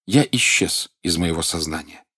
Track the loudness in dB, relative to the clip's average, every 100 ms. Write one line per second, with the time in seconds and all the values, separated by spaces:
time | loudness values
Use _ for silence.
0 | 0 2 2 2 2 2 0 -2 -6 _
1 | -2 0 0 -2 -2 -4 -4 -8 -10 -20
2 | _